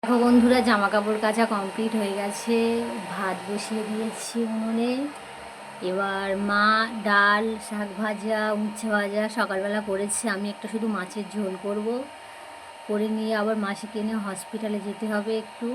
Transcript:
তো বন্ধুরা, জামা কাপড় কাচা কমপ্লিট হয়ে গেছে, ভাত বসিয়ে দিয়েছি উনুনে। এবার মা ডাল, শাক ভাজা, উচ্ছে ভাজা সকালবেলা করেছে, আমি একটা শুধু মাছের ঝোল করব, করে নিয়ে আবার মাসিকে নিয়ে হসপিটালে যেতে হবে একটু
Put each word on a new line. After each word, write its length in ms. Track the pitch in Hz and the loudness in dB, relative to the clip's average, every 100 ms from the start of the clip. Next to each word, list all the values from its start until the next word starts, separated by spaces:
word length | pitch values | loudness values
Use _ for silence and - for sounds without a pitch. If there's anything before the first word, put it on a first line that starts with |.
| 226 | 2
তো 60 | 240 | 4
বন্ধুরা, 340 | 240 247 233 254 220 | 8 8 8 6 6
জামা 200 | 214 196 | 4 4
কাপড় 240 | 208 208 214 | 2 2 2
কাচা 200 | 220 214 226 | 2 2 2
কমপ্লিট 380 | 214 196 185 220 220 | 2 -2 -2 0 0
হয়ে 140 | 202 196 | 0 -2
গেছে, 360 | 202 208 - 233 226 233 233 233 185 | -4 -4 0 2 4 0 -2 -6 -6
ভাত 240 | 180 190 185 180 | -4 -4 -4 -4
বসিয়ে 340 | 208 208 220 208 | -4 -2 -4 -2
দিয়েছি 460 | 214 220 - - 233 226 | -2 -4 -6 -6 -4 -2
উনুনে। 380 | 220 220 226 240 254 294 - - - - - - - 185 | -2 -2 0 0 0 -4 -8 -14 -14 -16 -16 -16 -8 -4
এবার 380 | 185 196 196 196 196 202 | -2 -2 -2 -2 0 2
মা 160 | 208 208 220 226 226 208 | 4 6 6 2 -2 4
ডাল, 360 | 202 202 208 220 220 - | 6 6 6 2 -4 -6
শাক 220 | 214 208 190 | -6 -6 -4
ভাজা, 400 | 214 208 208 220 214 208 | -4 -2 -2 0 2 0
উচ্ছে 240 | 214 208 226 208 | -2 -4 0 0
ভাজা 260 | 202 202 214 214 | 2 0 -2 0
সকালবেলা 420 | 202 190 202 208 214 | 0 0 0 -2 0
করেছে, 360 | 190 202 202 233 | -2 0 -2 -2
আমি 120 | 196 202 | -2 -4
একটা 120 | 202 208 | -6 -6
শুধু 140 | 214 220 202 | -2 -2 -2
মাছের 300 | 180 - 190 | -4 -6 -6
ঝোল 200 | 202 202 185 | -4 -4 -4
করব, 220 | 202 208 214 247 277 - - - - - - - - | -4 -2 -2 -2 -4 -12 -16 -16 -16 -16 -16 -16 -2
করে 180 | 208 214 220 | 0 2 0
নিয়ে 160 | 220 220 | 0 2
আবার 160 | 208 220 196 | 2 2 0
মাসিকে 320 | 202 208 220 214 | -2 -6 -4 -2
নিয়ে 120 | 220 202 | -2 -4
হসপিটালে 520 | 190 - 220 214 208 196 | -6 -8 -6 -2 -2 -4
যেতে 200 | 202 220 | -6 -2
হবে 200 | 214 208 220 | -2 0 -2
একটু 260 | 214 - 233 | -4 -6 -4